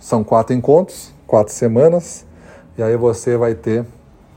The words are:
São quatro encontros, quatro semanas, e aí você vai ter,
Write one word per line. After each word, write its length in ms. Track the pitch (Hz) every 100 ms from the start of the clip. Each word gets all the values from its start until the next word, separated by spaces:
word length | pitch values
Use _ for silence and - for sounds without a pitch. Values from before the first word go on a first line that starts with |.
São 240 | - 117
quatro 300 | 104 117 113
encontros, 580 | 127 120 156 190 - - -
quatro 280 | - 110 107
semanas, 760 | - 123 113 160 175 165 - - - - - - -
e 60 |
aí 140 | 113 117
você 400 | 120 113 - 120
vai 160 | 117
ter, 320 | 113 - 113 117 - _ _ _